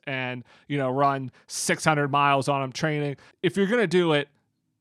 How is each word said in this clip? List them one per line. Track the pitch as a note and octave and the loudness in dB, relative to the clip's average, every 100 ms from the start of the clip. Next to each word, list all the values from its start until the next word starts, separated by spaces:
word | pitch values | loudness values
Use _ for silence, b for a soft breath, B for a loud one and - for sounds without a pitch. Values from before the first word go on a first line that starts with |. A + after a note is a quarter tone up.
| - | -10
and, | C3 B2+ B2+ - b b | -6 -6 -8 -14 b b
you | C#3+ | -4
know, | C3 | -2
run | C3 C#3+ C#3 C3 b b | 2 2 2 -6 b b
six | - - E3+ E3 | -8 -2 0 2
hundred | D3 C#3+ | 2 2
miles | C#3+ C#3+ C#3 C3+ | 2 2 2 2
on | C#3 | -2
'em | C3 | -2
training." | - D#3+ D3+ D3 C3+ b b | -4 -4 -2 -4 -8 b b
If | F3 F#3 | -2 0
you're | G3 | 0
gonna | B3 F#3+ | 2 2
do | F3+ E3+ | 2 4
it, | D3 C#3 _ _ _ _ _ | 2 0 _ _ _ _ _